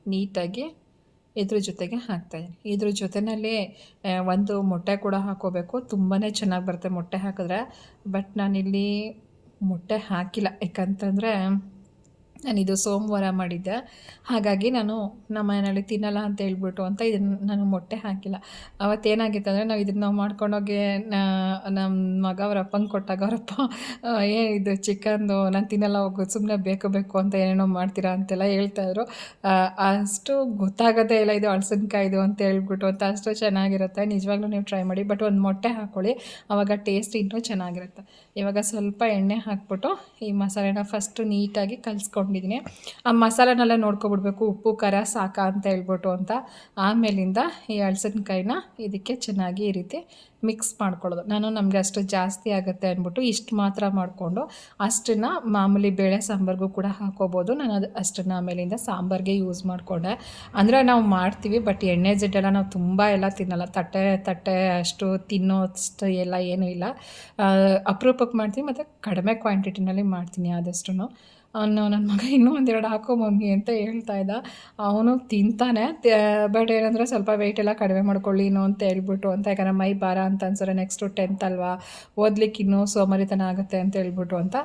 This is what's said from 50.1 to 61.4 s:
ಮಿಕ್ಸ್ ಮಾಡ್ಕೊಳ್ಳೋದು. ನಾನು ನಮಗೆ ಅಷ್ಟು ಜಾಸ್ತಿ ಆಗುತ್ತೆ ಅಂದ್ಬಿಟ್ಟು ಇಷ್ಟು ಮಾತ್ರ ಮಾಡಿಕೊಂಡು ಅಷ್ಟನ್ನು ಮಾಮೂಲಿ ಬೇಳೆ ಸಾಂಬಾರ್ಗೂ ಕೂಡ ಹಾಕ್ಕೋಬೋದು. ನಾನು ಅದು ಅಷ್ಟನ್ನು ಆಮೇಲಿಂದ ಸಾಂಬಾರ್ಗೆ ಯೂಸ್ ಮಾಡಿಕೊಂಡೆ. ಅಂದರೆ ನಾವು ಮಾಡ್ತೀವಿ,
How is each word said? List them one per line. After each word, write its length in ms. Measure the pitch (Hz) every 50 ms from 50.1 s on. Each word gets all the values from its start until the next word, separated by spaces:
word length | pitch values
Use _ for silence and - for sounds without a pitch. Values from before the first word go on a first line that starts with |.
| - - - - _ - -
ಮಿಕ್ಸ್ 320 | 220 220 220 - - - -
ಮಾಡ್ಕೊಳ್ಳೋದು. 420 | 214 190 180 170 - 185 175 170 180
ನಾನು 260 | 208 208 208 214 220
ನಮಗೆ 280 | 220 220 202 196 190 196
ಅಷ್ಟು 240 | 190 190 - 208
ಜಾಸ್ತಿ 480 | 196 190 202 190 185 190 196 - - 220
ಆಗುತ್ತೆ 380 | 202 196 190 190 180 185 - 190
ಅಂದ್ಬಿಟ್ಟು 340 | 180 180 175 175 175 254
ಇಷ್ಟು 340 | 262 247 214 - - - 226
ಮಾತ್ರ 320 | 208 202 196 196 - 208 196
ಮಾಡಿಕೊಂಡು 640 | 190 190 180 180 180 - 190 170 175 220 285 - - - - - - -
ಅಷ್ಟನ್ನು 680 | 202 208 233 - - - 226 208 214 262 359 339 262 226
ಮಾಮೂಲಿ 420 | 208 208 196 196 202 202 202 202
ಬೇಳೆ 320 | 190 190 196 190 190 202
ಸಾಂಬಾರ್ಗೂ 480 | - - 214 196 190 185 185 185 190 190
ಕೂಡ 160 | 190 196 190 196
ಹಾಕ್ಕೋಬೋದು. 640 | 196 - 208 196 190 - 196 185 175 185 175 185 247
ನಾನು 200 | 294 294 240 208
ಅದು 200 | 202 196 196 -
ಅಷ್ಟನ್ನು 400 | - 190 - - - 180 185 185
ಆಮೇಲಿಂದ 380 | 180 180 180 175 180 180 180 202
ಸಾಂಬಾರ್ಗೆ 640 | 233 - - 214 - 180 180 190 185 185 190 196
ಯೂಸ್ 300 | 202 190 185 180 180 -
ಮಾಡಿಕೊಂಡೆ. 800 | 185 180 185 - - 190 170 165 180 220 - - - - - - - -
ಅಂದರೆ 300 | 233 196 214 240 269 262
ನಾವು 180 | 247 247 240
ಮಾಡ್ತೀವಿ, 560 | 220 208 196 185 180 185 196 -